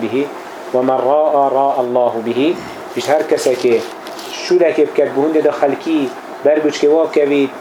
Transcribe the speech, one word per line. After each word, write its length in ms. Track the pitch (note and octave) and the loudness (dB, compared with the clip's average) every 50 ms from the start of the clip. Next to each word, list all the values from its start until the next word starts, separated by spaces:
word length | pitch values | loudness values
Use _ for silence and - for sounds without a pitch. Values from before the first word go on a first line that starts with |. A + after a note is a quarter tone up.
به 240 | A2+ G#2+ A#2 C3+ C#3+ C#3+ - - - - - - - - - B2+ | -4 -2 -2 -2 -4 -4 -8 -12 -14 -14 -16 -14 -10 -4 -2 0
و 20 | |
من 160 | B2+ C3+ C3 | 0 2 0
راى 520 | B2 A#2+ B2+ C#3+ D3+ D#3 D3+ D3+ C#3 C#3 C3+ | 0 2 2 2 2 2 2 2 2 2 2
راى 220 | B2+ C3+ C#3 C#3 C3 C3+ | 2 2 0 2 0 0
الله 320 | B2 B2 B2 B2 A#2+ A#2+ A#2 A#2 A2 | -2 0 0 2 2 2 0 -2 -4
به. 300 | A#2 A#2 B2 C#3 D#3+ - - - - - - - - - | -4 -2 0 0 0 -2 -4 -8 -12 -14 -14 -14 -10 -8
بیش 140 | B2 - - | -6 -2 0
هر 140 | D3 D#3 D3 | 0 0 2
کسی 320 | - D#3 C#3 D#3 C#3 B2 | 0 0 0 2 0 0
که 260 | A#2+ - B2 A#2 A2+ A2 - - - - - - - - - | 2 2 2 2 2 0 -4 -10 -14 -14 -14 -14 -14 -14 -12
شو 240 | - - - - F3+ | -12 -10 -2 0 2
لکه 300 | F3+ F3 D#3+ C#3+ D3+ D3 | 4 4 4 4 2 2
بکت 240 | - - - C#3+ C#3 | 2 2 0 0 2
به 120 | B2+ C3+ | 0 0
هنده 200 | C#3+ D#3+ D#3+ D#3 | 0 2 2 2
دا 100 | D3 D3 | 2 2
خلکی 580 | C#3+ - D3+ C#3+ C3 A#2+ - E3 D#3+ D3+ C#3 B2 - - - - - - - | 2 2 0 0 0 -2 -2 -2 0 0 0 -2 -6 -10 -14 -14 -14 0 2
برگوش 360 | C#3+ D3+ D3+ D#3 D3+ C#3+ - | 2 2 4 2 0 0 2
که 100 | - D3 | 2 4
واب 240 | D3+ E3 D#3+ D#3 - | 4 4 2 2 2
کوید. 360 | D#3 D3 C#3+ C#3+ C#3+ C#3 C3+ C3+ - | 2 2 2 2 2 0 0 -4 -10